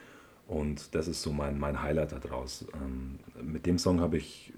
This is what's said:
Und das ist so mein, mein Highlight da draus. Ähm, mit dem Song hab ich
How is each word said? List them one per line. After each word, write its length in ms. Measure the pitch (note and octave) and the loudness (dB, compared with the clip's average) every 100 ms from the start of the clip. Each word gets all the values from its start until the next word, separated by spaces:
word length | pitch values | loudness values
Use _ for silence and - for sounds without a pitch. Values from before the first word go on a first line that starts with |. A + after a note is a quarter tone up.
| - - - - - | -20 -20 -20 -20 -4
Und 460 | D2+ D2 D2 - | 0 0 -2 -2
das 140 | E2 E2 | -2 0
ist 140 | D#2 | -2
so 100 | E2 | -2
mein, 280 | D2 C#2+ C#2+ | 0 0 0
mein 220 | D2 C#2+ | 0 0
Highlight 300 | D2 D#2 D2+ | 2 2 2
da 80 | - | -2
draus. 460 | - B1+ C2+ - - | -6 -6 -6 -8 -10
Ähm, 460 | D2+ C2+ C2 C2 C#2 - - | -6 -6 -4 -6 -8 -12 -10
mit 220 | D2+ D#2 F2 | -6 0 4
dem 120 | F2 | 6
Song 220 | F#2 F2 | 6 6
hab 140 | E2+ | 4
ich 400 | D#2 - - - | 2 0 -10 -16